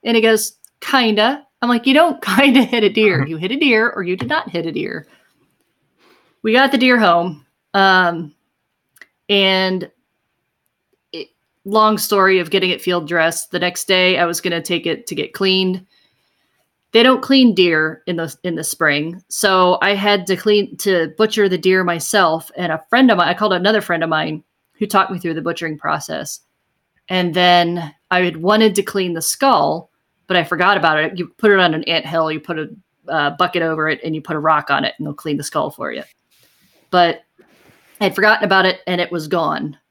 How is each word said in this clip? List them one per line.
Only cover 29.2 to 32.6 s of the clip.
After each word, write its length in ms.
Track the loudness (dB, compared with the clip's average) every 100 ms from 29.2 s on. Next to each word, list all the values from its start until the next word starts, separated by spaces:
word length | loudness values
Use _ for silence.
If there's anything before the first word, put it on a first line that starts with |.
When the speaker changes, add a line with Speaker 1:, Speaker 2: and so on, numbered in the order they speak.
Speaker 1:
skull, 680 | -6 -2 2 2 0 -4 -10 _ _ _ _
but 100 | -2
I 60 |
forgot 340 | -2 0 2 2
about 220 | 2 0
it. 180 | -2 -6
You 120 | -12 _
put 100 | 2
it 80 | 4
on 140 | 2
an 100 | 0 -2
anthill, 460 | -4 -2 -4 -2
you 80 | -4
put 200 | -8
a, 100 | -10